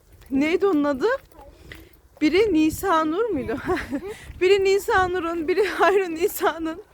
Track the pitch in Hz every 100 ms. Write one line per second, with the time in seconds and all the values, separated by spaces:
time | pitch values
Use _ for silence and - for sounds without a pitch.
0 | _ - - 269 302 349 392 302 285 262
1 | 392 539 - - - - - - - -
2 | _ - 302 339 440 311 311 - 381 330
3 | 311 339 466 311 220 262 269 349 - 269
4 | 381 440 - - 359 403 392 392 381 415
5 | 370 359 330 339 311 349 392 - 349 392
6 | 370 320 349 - 370 311 320 339 415